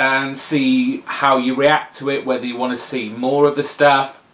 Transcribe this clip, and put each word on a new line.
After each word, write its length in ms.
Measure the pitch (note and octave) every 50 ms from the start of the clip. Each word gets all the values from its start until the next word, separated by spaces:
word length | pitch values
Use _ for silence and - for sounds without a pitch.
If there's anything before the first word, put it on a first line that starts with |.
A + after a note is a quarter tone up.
and 360 | C3+ C3+ C3 C3+ C#3 C3+ C3+
see 680 | C3 - - D#3 C#3+ C3+ C3 C3 B2+ B2 B2+ C3+ C3 -
how 300 | - - - C#3+ C#3 C3
you 180 | B2+ B2 B2+ C3
react 420 | C3+ C#3+ D3 D3+ D#3 - - - -
to 120 | C3+ C#3
it, 160 | C#3 C#3+ -
whether 180 | C3 B2+ B2 A#2
you 120 | B2 A#2+
want 160 | A#2+ B2+ B2
to 60 | B2 A#2+
see 300 | - - C3+ B2+ A2+ G#2+
more 380 | A2 A#2+ B2 C3 C#3 C#3+ D3
of 80 | D3 C#3+
the 80 | C#3+
stuff. 580 | C#3+ - - - D3+ C#3+ C#3 C3+ D#3 - - - _ _